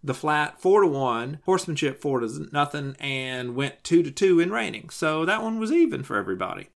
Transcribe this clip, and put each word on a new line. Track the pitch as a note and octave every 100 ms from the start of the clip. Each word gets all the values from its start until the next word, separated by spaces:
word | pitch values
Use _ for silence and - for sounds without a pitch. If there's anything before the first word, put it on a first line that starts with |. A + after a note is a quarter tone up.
the | D3
flat | C3 D3+ D3+ D3 -
four | F#3 G3+
to | F#3+
one, | C#3 C3 A#2 A#2+ D3+
horsemanship | - F#3 F#3 D3 D3 C3+
four | D3 C3
to | A2+ C#3+ D3+
nothing, | D3 C#3+ D3 C#3 C3+
and | C#3 C3+ C3 B2+ B2 A#2+
went | C#3 -
two | - E3+
to | E3+
two | C#3 G3 F3
in | F3
reining. | A3 A3 G#2+ D#3+
So | - D#3+ D#3 D#3+
that | G#3+
one | A3 A3+
was | A3
even | E4 E4 C#3+
for | C#3 G#2
everybody. | G2 F#2 F#2+ - -